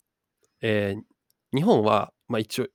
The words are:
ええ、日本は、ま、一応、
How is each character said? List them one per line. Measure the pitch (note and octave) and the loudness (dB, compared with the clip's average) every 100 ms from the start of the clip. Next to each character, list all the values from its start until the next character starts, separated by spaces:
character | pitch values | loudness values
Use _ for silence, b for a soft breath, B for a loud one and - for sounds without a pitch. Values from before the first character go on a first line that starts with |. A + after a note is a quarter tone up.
| _ _ _ _ _ _ | _ _ _ _ _ _
え | A2+ G#2+ G2+ G2+ | -2 -2 -2 -6
え、 | - _ _ _ _ C3+ | -12 _ _ _ _ -2
日 | |
本 | G3 D3+ | 2 2
は、 | G#2+ G#2+ - _ - | 4 2 -2 _ -8
ま、 | A#2 | -6
一 | G#2+ - | -6 -6
応、 | A#2 | -8